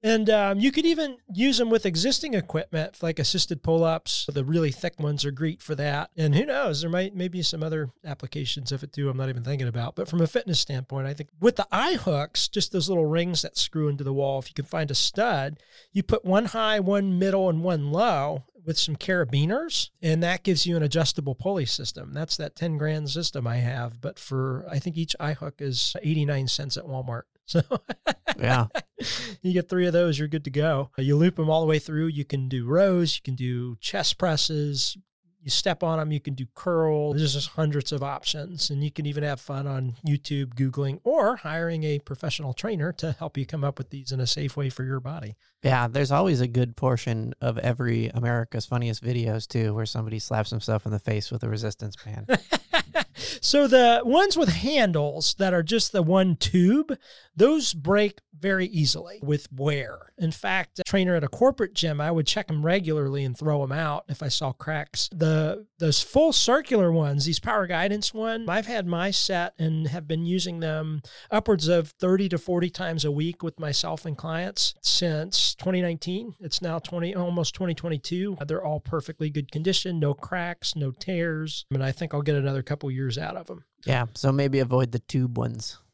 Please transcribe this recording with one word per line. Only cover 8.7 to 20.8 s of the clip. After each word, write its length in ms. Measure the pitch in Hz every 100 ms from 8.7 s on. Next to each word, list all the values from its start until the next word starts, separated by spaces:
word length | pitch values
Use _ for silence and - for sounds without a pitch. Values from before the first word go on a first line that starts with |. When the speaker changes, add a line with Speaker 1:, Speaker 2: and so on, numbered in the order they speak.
Speaker 1:
of 120 | 135
it 100 | 143
too 160 | - 143
I'm 80 | 131
not 140 | 135
even 120 | 123
thinking 240 | 117 139 127
about. 300 | 117 117 -
But 100 | 190
from 140 | 170
a 60 | 165
fitness 340 | 247 202 156
standpoint, 460 | - 135 131 139 135
I 80 |
think 160 | 143 147 156
with 160 | 202 233
the 100 | 196
eye 220 | 185 285
hooks, 540 | 320 - 147 147 - -
just 220 | - -
those 200 | 190 156
little 160 | 185 156
rings 340 | 165 175 165
that 140 | - -
screw 320 | - 160 151
into 160 | 139
the 80 | 135
wall, 260 | 139 139 135
if 100 | 131
you 60 |
can 120 | - 139
find 240 | 165 151
a 40 |
stud, 640 | 135 - - 233 170 135 151 _ - -
you 120 | 196
put 200 | 190 220
one 220 | 180 196 226
high, 340 | 226 220 214
one 380 | 190 202 196 180
middle, 300 | 190 196 190
and 160 | 160
one 260 | 175 165 143
low 540 | 156 233 160 143 151 - _
with 160 | 165 160
some 180 | - 151
carabiners, 920 | - 180 143 139 156 233 330 - - _
and 200 | 165 160
that 200 | 170 185
gives 240 | - 165 175
you 100 |
an 60 | 170